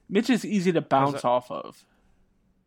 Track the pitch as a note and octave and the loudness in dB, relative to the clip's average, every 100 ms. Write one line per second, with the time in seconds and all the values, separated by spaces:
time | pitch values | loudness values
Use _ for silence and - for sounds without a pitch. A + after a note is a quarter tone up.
0 | - F#3+ A3+ A3+ F#3 G3+ F3 E3 D#3 C3+ | -4 0 2 0 0 -2 0 0 2 2
1 | C#3 C#3+ B2+ B2 - C#2+ - - _ _ | 2 0 0 -2 -2 -12 -12 -18 _ _
2 | _ _ _ _ _ _ | _ _ _ _ _ _